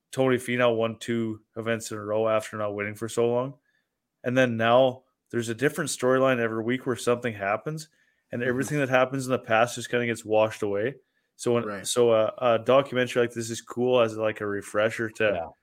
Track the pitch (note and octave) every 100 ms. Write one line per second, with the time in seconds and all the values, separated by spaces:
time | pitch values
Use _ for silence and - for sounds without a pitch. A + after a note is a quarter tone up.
0 | _ C3 C3 B2 B2 B2 B2 A2+ A2+ A2
1 | - A#2 A2+ G#2+ _ A2+ A2+ A2+ A2 G#2+
2 | G#2 G#2+ A2+ A2 - A2 G#2 G#2 G#2 G#2
3 | A2+ - A#2 A#2+ C3 C#3 _ _ _ _
4 | _ _ B2+ B2+ B2+ A2+ A#2 B2 C3 B2+
5 | _ _ _ A#2+ A#2 A2 C#3+ D3+ C#3+ -
6 | B2+ C3 C3 B2 A2+ A2+ A2+ B2+ C3+ A#2
7 | - A#2+ A#2+ G#2 G2 G#2+ D#3 D#3 - _
8 | _ _ _ A#2+ B2+ B2 A#2 D3 C3 C3
9 | B2+ C3+ B2+ A#2+ - A2 A#2+ A#2+ A#2 B2
10 | A#2+ A2 G#2 G#2+ A2 - G#2 G2+ A#2+ C#3
11 | _ _ _ - A#2+ A#2+ G#2+ G2 F#2+ B2
12 | A#2 A2 G#2+ - B2+ A2+ A2 C3 C3+ B2
13 | B2 B2+ A#2+ A#2 A2+ A2+ - - B2 B2+
14 | A2+ G#2+ A2 G#2+ G#2 G2+ F#2+ G#2 A2+ A#2+
15 | A2+ - G#2+ F#2 D#2+ -